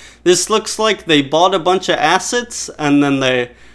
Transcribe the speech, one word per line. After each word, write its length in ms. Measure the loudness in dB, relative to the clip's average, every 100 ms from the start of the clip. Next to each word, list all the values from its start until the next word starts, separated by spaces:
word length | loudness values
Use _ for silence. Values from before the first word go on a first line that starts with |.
| -20 -4
This 260 | 0 0 2
looks 300 | -2 -2 -2
like 280 | -2 -2 0
they 140 | 0
bought 320 | 2 2 2
a 60 | 2
bunch 300 | 0 -2 -2
of 80 | 0
assets, 720 | 2 0 -2 -4 -6 -12 -12 -4
and 240 | 0 2
then 160 | 2 0
they, 320 | 0 0 -4 -10 -20